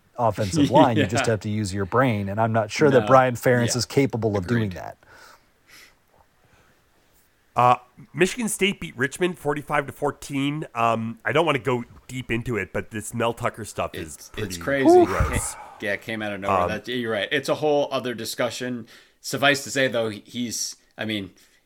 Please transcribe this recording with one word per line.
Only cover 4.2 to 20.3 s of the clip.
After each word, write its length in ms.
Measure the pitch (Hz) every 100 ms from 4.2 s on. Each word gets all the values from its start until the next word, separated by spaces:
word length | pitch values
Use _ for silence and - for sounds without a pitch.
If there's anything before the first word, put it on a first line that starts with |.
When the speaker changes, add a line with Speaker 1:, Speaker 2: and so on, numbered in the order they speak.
| 110 101
Speaker 1:
of 80 | 90
Speaker 2:
Agreed. 120 | 120
Speaker 1:
doing 120 | 107
that. 260 | 78 50 - _ - - - _ _ _ - - _ _ _ _ _ _ _ _ _ _ _ _ _ _ _ _ -
Speaker 3:
Uh, 200 | 123 123 - - -
Michigan 340 | 139 185 - 214
State 320 | - 190 -
beat 160 | - 117
Richmond 420 | 135 - 180 180
forty-five 480 | 147 151 - 151 135
to 40 |
fourteen. 720 | - 143 - - 139 139 147 156
Um, 460 | 120 117 113 113 113 107
I 80 |
don't 120 | 131 165
wanna 140 | 139
go 240 | 135 123 120 - -
deep 240 | 127 123
into 240 | 117 120 107
it, 160 | 92
but 200 | 104 -
this 220 | 110 -
Mel 200 | 117 117
Tucker 320 | 117 120 - 104
stuff 280 | - 85
is 220 | 92 80 -
Speaker 2:
It's, 160 | - -
it's 200 | 104 90
Speaker 3:
pretty 280 | - 139 135
Speaker 2:
crazy. 200 | 359 339
Speaker 3:
gross. 500 | - - 120 - -
Speaker 2:
Ca-, 40 | - -
yeah, 120 | 107
it 80 | 98
came 200 | - 110
out 100 | 107
of 80 | 101
nowhere. 200 | 98 95
Speaker 3:
Um, 80 | 90
Speaker 2:
That, 180 | 107 -
you're 240 | 123 117
right. 160 | 107 98
It's 180 | 143 135
a 60 | 135
whole 340 | 151 147 139
other 220 | 131 123
discussion. 720 | 113 110 - 120 - 123 123 - - _ _
Suffice 460 | - 127 139 139 -
to 60 |
say, 180 | 135 131
though, 180 | 117 113
he, 160 | 104
he's 520 | -